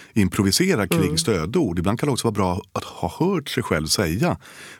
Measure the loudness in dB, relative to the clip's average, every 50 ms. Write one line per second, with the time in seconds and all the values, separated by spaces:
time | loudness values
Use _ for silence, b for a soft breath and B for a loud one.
0 | B B B 2 2 2 2 2 2 2 4 2 2 2 2 0 0 0 2 2
1 | 2 2 0 0 0 0 0 0 0 0 0 0 0 0 0 0 0 0 0 0
2 | 0 -2 -2 0 0 -2 0 2 0 2 0 -2 -4 -8 _ -10 -10 -10 -10 -6
3 | -6 -6 -2 0 0 0 0 -2 -4 -2 -4 -4 0 0 0 0 0 0 0 0
4 | 0 0 0 0 0 0 0 -2 B B B B B B B B